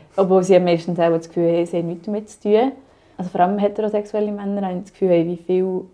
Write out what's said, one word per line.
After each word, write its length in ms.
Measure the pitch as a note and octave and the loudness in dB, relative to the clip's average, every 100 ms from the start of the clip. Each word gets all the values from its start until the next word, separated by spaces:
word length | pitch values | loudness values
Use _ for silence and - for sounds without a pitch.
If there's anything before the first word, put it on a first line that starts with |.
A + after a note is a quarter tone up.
| - - | -6 -2
Obwohl 280 | F#3+ F#3+ | 2 4
sie 100 | F3+ | 6
ja 60 | F#3 | 4
meistens 400 | F3+ E3+ E3+ F3 | 4 0 -2 0
auch 100 | E3+ | 2
das 180 | E3 E3 | 0 -2
Gefühl 220 | - E3+ E3+ | -2 0 0
haben, 80 | F3 | -2
sie 120 | F3 | -4
haben 100 | E3+ | -4
nichts 180 | E3+ F#3+ | -8 -8
damit 240 | G#3 G#3+ | -8 -8
zu 120 | - | -8
tun. 300 | G#3 G#3 C4 C4+ _ _ _ - | 0 2 2 -2 _ _ _ -12
Also 120 | F3+ | -6
vor 100 | F#3+ | 0
allem 160 | F3+ G3+ | 0 2
heterosexuelle 760 | G#3 G#3 G#3+ G#3+ G#3 G#3+ G#3 | -2 -2 -2 -4 -4 -4 -4
Männer 360 | G#3 G3 G3+ F#3+ | -4 -6 -4 -4
haben 140 | F3+ | -6
das 80 | - | -10
Gefühl, 340 | _ F#3+ E3+ E3 | _ 2 2 2
wie 120 | F3 | -4
viel, 440 | - F#3 F#3 F#3 F#3 | -2 -2 0 -4 -8